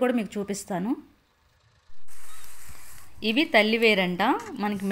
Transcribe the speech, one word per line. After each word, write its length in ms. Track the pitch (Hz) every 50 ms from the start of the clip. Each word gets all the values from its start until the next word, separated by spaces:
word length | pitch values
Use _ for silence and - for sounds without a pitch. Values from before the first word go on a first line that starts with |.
| 247
కూడా 100 | 247 254 240
మీకు 120 | 214 180 -
చూపిస్తాను. 560 | 208 196 196 202 190 - - 202 175 185 220 277 - - - _ _ _ _ _ _ _ _ _ _ _ _ _ _ _ - - - - - - - - - - - - - - - - - - - - - - - - - - - - 214
ఇవి 160 | 226 254 330 320 -
తల్లివేరంట, 640 | 220 208 214 220 233 226 226 214 196 185 180 180 175 196 240 311 427 453 - 330 226 202
మనకి 200 | 208 208 196 196 196